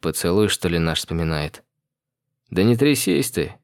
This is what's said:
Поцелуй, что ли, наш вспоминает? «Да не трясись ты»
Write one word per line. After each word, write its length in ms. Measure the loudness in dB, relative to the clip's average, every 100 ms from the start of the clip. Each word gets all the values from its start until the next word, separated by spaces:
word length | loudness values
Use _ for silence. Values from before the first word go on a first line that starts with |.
Поцелуй, 460 | -4 -2 0 2 2
что 200 | 0 -2
ли, 120 | 0
наш 200 | 0 -2
вспоминает? 640 | -4 -4 -2 -2 -4 -10 _ _ _ _ _ _ _ _ _
«Да 140 | 0
не 120 | 2 4
трясись 560 | 4 2 2 0 0
ты» 220 | -4 -6 -8